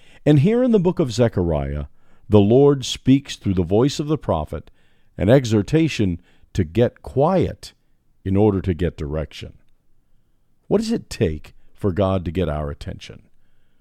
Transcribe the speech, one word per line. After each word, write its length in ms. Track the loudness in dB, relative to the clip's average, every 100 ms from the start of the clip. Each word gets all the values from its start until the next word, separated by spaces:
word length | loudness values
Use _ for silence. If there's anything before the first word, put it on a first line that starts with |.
| -20 -6 2
And 140 | 4
here 220 | 4 2
in 80 | 2
the 60 | 2
book 200 | 2 0
of 160 | -2
Zechariah, 720 | 0 0 2 -2 -2 -4 -6 -10 -14 -20 -20 2
the 140 | 4
Lord 420 | 6 6 6 4
speaks 520 | -2 -4 2 2 0 -8
through 180 | -4
the 80 | -2
voice 360 | 0 2 0 -2
of 80 | -4
the 120 | -4
prophet 520 | -4 -4 -4 -10 -14 -20 _ _ _ -4
an 140 | 4
exhortation 920 | 4 4 0 0 0 0 0 -2 -4 _ _ _
to 100 | -4
get 380 | -2 0 0 -2
quiet 720 | -8 -2 0 0 -2 -6 -18 _ _ _ _ _
in 140 | -2 2
order 240 | 2 2
to 140 | -2
get 240 | -2 -4 -6
direction. 560 | -8 -8 -8 -12 -18 -20 _ _ _ _ _ _ _ _ _ _ -4
What 80 | -2
does 160 | -2
it 160 | -6 -6
take 460 | -2 -2 -2 -12 -20 -20
for 180 | -6 -4
God 320 | 0 0 -2 -4
to 40 |
get 200 | -4 -4
our 200 | -4 -8
attention? 520 | -10 -14 -14 -16 -20 _ -20 _ _ _ _